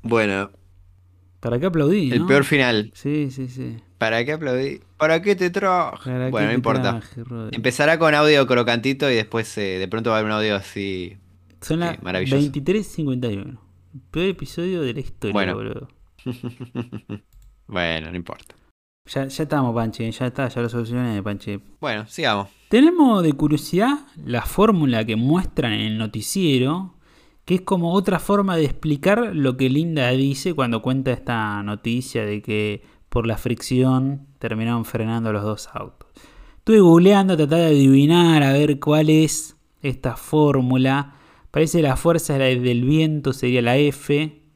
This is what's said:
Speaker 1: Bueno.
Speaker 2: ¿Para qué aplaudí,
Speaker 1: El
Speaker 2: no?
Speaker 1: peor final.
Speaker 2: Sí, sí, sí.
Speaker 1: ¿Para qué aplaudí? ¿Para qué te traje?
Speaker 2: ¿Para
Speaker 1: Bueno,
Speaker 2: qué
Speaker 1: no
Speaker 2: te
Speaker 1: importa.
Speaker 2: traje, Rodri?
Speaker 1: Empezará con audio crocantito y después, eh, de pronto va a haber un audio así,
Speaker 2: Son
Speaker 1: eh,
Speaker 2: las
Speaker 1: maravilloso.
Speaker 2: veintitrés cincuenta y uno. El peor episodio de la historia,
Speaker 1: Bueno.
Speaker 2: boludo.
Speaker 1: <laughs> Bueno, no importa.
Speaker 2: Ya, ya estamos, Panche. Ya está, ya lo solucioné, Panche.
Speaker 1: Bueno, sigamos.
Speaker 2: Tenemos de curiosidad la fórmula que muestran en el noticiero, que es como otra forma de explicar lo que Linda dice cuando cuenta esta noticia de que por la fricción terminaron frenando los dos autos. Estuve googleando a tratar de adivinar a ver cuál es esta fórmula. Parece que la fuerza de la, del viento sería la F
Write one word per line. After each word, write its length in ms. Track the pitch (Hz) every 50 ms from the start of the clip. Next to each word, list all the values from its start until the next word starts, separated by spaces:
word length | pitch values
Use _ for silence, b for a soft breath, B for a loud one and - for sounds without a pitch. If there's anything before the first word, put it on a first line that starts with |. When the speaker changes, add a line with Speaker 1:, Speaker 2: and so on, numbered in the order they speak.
Speaker 1:
Bueno. 500 | - 117 117 113 107 101 98 98 98 98 - _ _ _ _ - _ _ _ _ _ _ _ _ _ _ _ _
Speaker 2:
¿Para 200 | - 120 117 123
qué 80 | 151
aplaudí, 440 | 190 170 160 143 147 190 208 165 127
Speaker 1:
El 80 | 123 120
Speaker 2:
no? 60 | 165
Speaker 1:
peor 160 | 180 135 143 135
final. 480 | - 156 139 131 123 117 107 104 107 _
Speaker 2:
Sí, 360 | - - 139 147 151 147 131
sí, 160 | 127 135 131
sí. 300 | 127 123 131 131 123 113 113 _ _ _ _
Speaker 1:
¿Para 260 | 113 110 113 117 120
qué 80 | 135 156
aplaudí? 480 | 156 160 135 127 127 135 139 143 - - _ _
¿Para 240 | _ 156 156 160 170
qué 140 | 180 202 202
te 120 | 180 185 180
traje? 580 | 175 202 202 190 185 180 160 135 - - - 131
Speaker 2:
¿Para 180 | 127 127 127 131
Speaker 1:
Bueno, 80 | 123
Speaker 2:
qué 60 | 110 104
Speaker 1:
no 60 | 107
Speaker 2:
te 60 | 117
Speaker 1:
importa. 440 | 127 123 117 113 131 127 139 120 113
Speaker 2:
traje, 240 | - - - 123 117
Rodri? 320 | 123 120 113 110 107 95
Speaker 1:
Empezará 420 | 117 110 127 123 - 147 156 165
con 160 | 156 165 156 151
audio 300 | 147 151 151 151 143 135
crocantito 600 | 123 127 123 120 117 120 117 107 135 139 139 147 139
y 60 | 123
después, 420 | 113 107 - - 117 110 - -
eh, 200 | 107 104 95 92 92
de 80 | 95
pronto 220 | 92 104 113 113 117
va 80 | 110
a 20 | 110
haber 100 | 107 107
un 60 | 107
audio 180 | 107 110 107 104
así, 600 | 98 101 - - 104 98 98 95 92 90 87 98 - _ _ _ _ _ _ _ _
Speaker 2:
Son 200 | - - 156 165 175
Speaker 1:
eh, 20 |
Speaker 2:
las 180 | 170 165 - -
Speaker 1:
maravilloso. 320 | 92 92 92 - 135 135
Speaker 2:
veintitrés 520 | 139 147 147 135 151 139 160 185 214 196
cincuenta 440 | - - - 156 139 131 123 123 120
y 60 | 104
uno. 240 | 98 98 92 - - _ _ _ _ _ _ -
El 80 | 131 _ _
peor 140 | - 160 180
episodio 560 | 196 180 - 147 - - 165 170 185 185 175
de 120 | 151 123 113
la 60 | 139
historia, 340 | 131 - - - - 107 98
Speaker 1:
Bueno. 220 | 104 95 92 -
Speaker 2:
boludo. 320 | - 110 110 104 104 - - _ _ _ _ _ _ -
Speaker 1:
<laughs> 1000 | 127 120 - - 123 117 _ 123 120 _ 123 117 - - 107 _ - 107 104 _ _ _ - - - _ _ _
Bueno, 440 | - 110 90 87 82 82 80 78 82
no 40 | 87
importa. 380 | 87 87 - - - - _ - _ _ _ _ _ _ _ _ _ _
Speaker 2:
Ya, 180 | - - 143 135
ya 160 | 135 135 - 156
estamos, 300 | 143 160 147 131 120 117
Panche. 380 | 120 117 113 110 - 117 113
Ya 160 | 110 - 127
está, 200 | 123 123 - 139 120
ya 120 | - 123
lo 80 | 120 113
solucioné, 520 | 113 120 117 113 120 123 123 120 110 101 98
Panche. 360 | 107 101 98 - - 104 95 _ - - _
Speaker 1:
Bueno, 240 | - 143 113 107 107
sigamos. 440 | - - - 160 127 107 101 98 - _ _ _ _
Speaker 2:
Tenemos 540 | - 240 277 330 359 349 294 254 220 196 170
de 100 | 156 139
curiosidad 720 | 135 151 147 151 143 - - - 180 214 262 285 294 - _ _ 160 147
la 200 | 131 120 123 -
fórmula 600 | - - - 202 226 208 175 151 131 120 110 110
que 120 | 110 110
muestran 580 | 110 117 135 156 180 185 - - - 135 117 107
en 80 | 107
el 160 | 110 110 110
noticiero, 1000 | 110 113 107 - 110 104 - - 190 185 156 139 123 123 135 156 180 190 180 _ b b b b b b b b b b
que 120 | - 175
es 60 | 185
como 320 | 185 - 196 180 170 170 175
otra 260 | 202 180 - 185 165
forma 360 | - - 202 202 202 190 180
de 100 | 165 156
explicar 720 | 135 - - - 156 147 143 - 180 202 226 240 214 190
lo 220 | 156 139 131 123
que 120 | 131 135 127
Linda 380 | 131 147 165 170 160 151 127 123
dice 420 | 127 131 135 139 139 139 - 190 165
cuando 300 | 147 131 120 117 113 -
cuenta 280 | 120 131 135 131 131
esta 520 | 123 - - - 123 113 107 107 104 101 101
noticia 600 | 104 104 - - 117 117 127 127 - - 120 107
de 200 | 104 104 107 -
que 400 | - 107 107 107 107 104 104 b b b b b _
por 160 | - 120 110
la 120 | 113 110
fricción 920 | - - 120 120 - - - 131 123 127 131 131 131 131 135 143 139 - _ _
terminaron 480 | _ - 113 113 110 113 117 117 117 113
frenando 480 | - - 113 110 113 117 117 113 110 107
los 80 | 101
dos 260 | 101 107 107 - - - -
autos. 340 | 113 104 - - _ - _ b b b b b b b b b
Estuve 240 | b _ - 220 214
googleando 520 | 190 170 165 170 180 190 202 196 196 190 185
a 40 |
tratar 220 | 156 151 139 160 170
de 40 | 170
adivinar 760 | 160 151 143 139 135 135 135 143 151 170 175 175 165 160 151 143
a 100 | 135 135
ver 260 | 143 151 151 147 139
cuál 300 | - 147 147 156 156 156
es 480 | 156 156 156 151 - - - - _ _ _ _ _ _
esta 360 | - 139 123 - - 127 117
fórmula. 960 | - - - - 151 151 147 135 135 123 123 131 131 127 131 135 143 139 143 b b b b b b b b
Parece 300 | - 147 160 156 - 170
que 40 | 156
la 80 | 139 127
fuerza 380 | 127 - 170 170 165 - - 147
de 60 | 135 135 131 127
la, 40 | 123
del 220 | 123 123 120 120 127
viento 500 | 131 151 156 160 156 151 147 135 135 127
sería 300 | - - 123 123 123 120
la 140 | 120 123
F 640 | 139 147 143 139 - - - 147 143 156 151 151 _ _ _ _